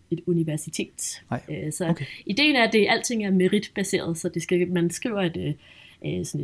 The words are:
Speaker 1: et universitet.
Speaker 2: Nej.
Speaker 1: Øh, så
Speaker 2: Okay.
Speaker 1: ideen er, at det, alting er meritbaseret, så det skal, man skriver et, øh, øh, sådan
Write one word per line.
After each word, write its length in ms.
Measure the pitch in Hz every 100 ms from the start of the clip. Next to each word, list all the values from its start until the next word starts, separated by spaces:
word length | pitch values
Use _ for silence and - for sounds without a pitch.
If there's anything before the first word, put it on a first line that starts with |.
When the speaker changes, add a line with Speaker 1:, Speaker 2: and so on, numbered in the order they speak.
| -
Speaker 1:
et 100 | 165 -
universitet. 960 | 170 160 160 - - 196 - - - -
Speaker 2:
Nej. 100 | 120 -
Speaker 1:
Øh, 220 | 151 151
så 160 | - 165
Speaker 2:
Okay. 160 | 170 139 - -
Speaker 1:
ideen 300 | 202 302 269
er, 60 |
at 80 | 226
det, 140 | 214 202
alting 340 | 233 - 233
er 60 | 202
meritbaseret, 880 | 190 180 208 - - 190 180 - 165
så 100 | 180
det 140 | 175
skal, 260 | 160 180 180
man 220 | 180 170
skriver 300 | 170 254 202
et, 140 | 180 180
øh, 160 | 143 151 - - - - - 180
øh, 60 | 170
sådan 140 | 147